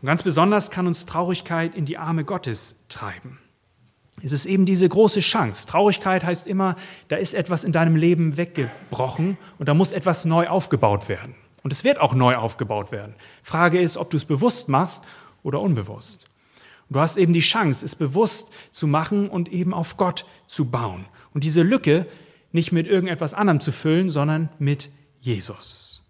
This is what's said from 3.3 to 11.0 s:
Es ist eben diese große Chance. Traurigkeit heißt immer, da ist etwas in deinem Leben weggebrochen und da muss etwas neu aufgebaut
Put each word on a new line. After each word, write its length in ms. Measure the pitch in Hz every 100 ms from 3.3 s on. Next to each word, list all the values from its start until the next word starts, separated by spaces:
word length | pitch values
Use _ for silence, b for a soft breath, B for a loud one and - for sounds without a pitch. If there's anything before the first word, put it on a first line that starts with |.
| 135 _ _ _ _ _ _ _ -
Es 80 | 147
ist 160 | 139 170
eben 180 | 190
diese 240 | 185 185 185
große 300 | 170 214 208
Chance. 480 | - 233 131 98 -
Traurigkeit 580 | - 202 190 - 190
heißt 220 | 170 175 -
immer, 300 | 190 190 175 B B B
da 80 | -
ist 180 | 196
etwas 300 | 196 165 170
in 80 | -
deinem 240 | 160 165 160
Leben 400 | 170 175 165 147
weggebrochen 1040 | 170 - 123 - - 123 131 - 170 196 B B
und 100 | 143
da 60 |
muss 160 | 147 185
etwas 340 | 190 185 165
neu 220 | 165 165 170
aufgebaut 600 | 180 175 135 110 101